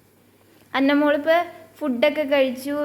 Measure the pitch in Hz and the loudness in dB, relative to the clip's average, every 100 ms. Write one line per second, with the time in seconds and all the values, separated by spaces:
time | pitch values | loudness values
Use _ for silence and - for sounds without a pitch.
0 | _ _ _ _ _ _ _ 262 269 285 | _ _ _ _ _ _ _ -2 2 2
1 | 294 294 311 339 339 - - - 302 233 | 2 2 2 0 0 -8 -20 -8 -6 0
2 | 302 294 277 285 262 240 277 294 | 0 0 0 0 0 -2 -6 -4